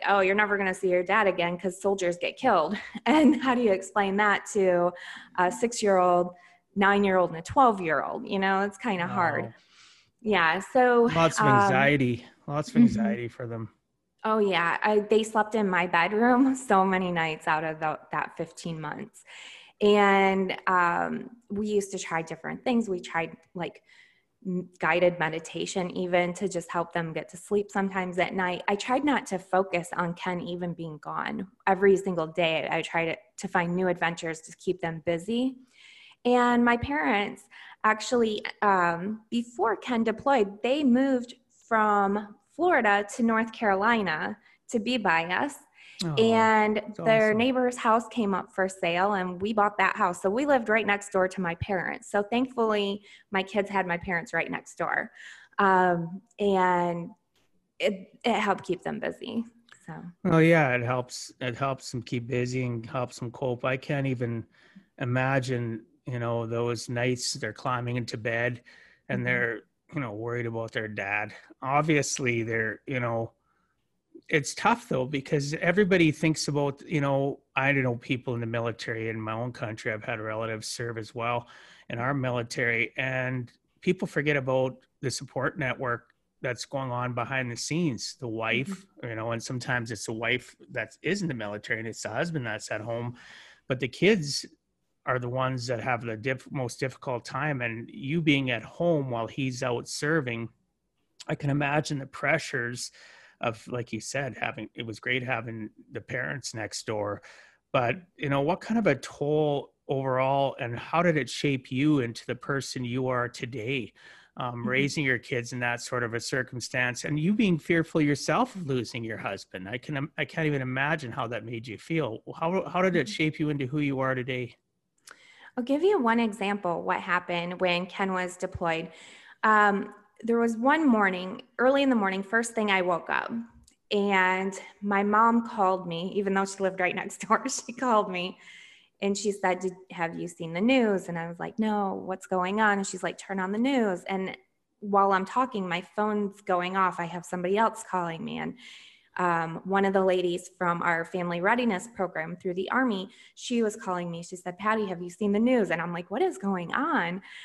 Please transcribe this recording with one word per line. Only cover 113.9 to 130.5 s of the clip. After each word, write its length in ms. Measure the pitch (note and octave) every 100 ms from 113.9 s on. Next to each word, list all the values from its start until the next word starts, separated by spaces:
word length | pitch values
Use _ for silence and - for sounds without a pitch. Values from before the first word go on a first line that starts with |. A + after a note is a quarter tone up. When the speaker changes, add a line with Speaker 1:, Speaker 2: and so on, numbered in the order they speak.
| - - - _ -
Speaker 2:
Um, 280 | B2 A#2 A#2+
Speaker 1:
Mm-hmm. 20 |
Speaker 2:
raising 360 | B2+ C#3 E3
your 140 | C#3 A#2+
kids 340 | - B2+ A#2+
in 80 | B2+
that 200 | A#2+ A#2+
sort 220 | - B2
of 100 | A#2+
a 60 | A#2
circumstance, 840 | - C#3 B2 B2 - B2+ B2 A#2+ -
and 140 | D3+
you 140 | E3
being 240 | G#3+ G#3 D#3+
fearful 440 | - E3+ D#3+ E3
yourself 540 | D3 C#3+ - E3 B3 G3
of 120 | D3
losing 360 | C3 G#2+ A#2+
your 140 | A2+ G2+
husband. 500 | A#2 G2 - F#2+ F#2+
I 120 | B2+
can, 300 | - C#3+ D3 -
I 80 | D3
can't 200 | - D#3
even 160 | C#3+
imagine 500 | B2+ C3 C#3 D#3+ B2+
how 140 | A2 A#2
that 160 | A#2
made 240 | A2+ A#2 A2+
you 100 | G2+
feel. 420 | - E3 B2 A2+ - -
How, 240 | E3 F#3+ -
how 140 | F3+
did 120 | F#3 F3
it 120 | C#3
Speaker 1:
Mm-hmm. 20 |
Speaker 2:
shape 300 | - D#3 D3
you 100 | D3+
into 160 | C#3+ C3
who 140 | D3+
you 200 | D3 C3
are 140 | C3
today? 420 | C3 B2 B2+ A#2+ - _ _ _ _ - - - - - -
Speaker 1:
I'll 60 |
give 200 | A#3+ C#4+
you 160 | F#4 G4+
one 200 | A#3 A#3
example 640 | A3+ G3+ G3 G3+ F3+ E3+
what 180 | F3+ F#3
happened 580 | F#3+ F3+ F3 F3 F3 F3+
when 240 | F#3 F3 F#3
Ken 260 | - F#3+
was 240 | F#3 F3+ F3+
deployed. 540 | F#3 - E3+ D#3+ E3 - - - - -
Um, 500 | A3 G#3+ G#3 G3 - - _ -
there 180 | A3+ A#3
was 160 | A#3